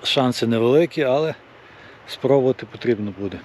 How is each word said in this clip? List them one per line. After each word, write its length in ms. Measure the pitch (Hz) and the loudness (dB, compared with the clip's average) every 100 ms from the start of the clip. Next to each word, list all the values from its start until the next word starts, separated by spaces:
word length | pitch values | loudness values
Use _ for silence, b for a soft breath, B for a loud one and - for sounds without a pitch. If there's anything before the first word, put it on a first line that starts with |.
Шанси 440 | - - 127 120 117 | -2 0 0 0 0
невеликі, 560 | 117 117 139 170 - | 2 4 4 2 0
але 320 | 135 131 113 - - - B B B B - | 0 0 -2 -6 -16 -20 B B B B -18
спробувати 600 | - 127 139 131 127 113 | -6 2 4 4 0 -6
потрібно 480 | - 117 110 104 92 | -8 -2 -2 -2 -6
буде. 200 | 101 92 | -8 -8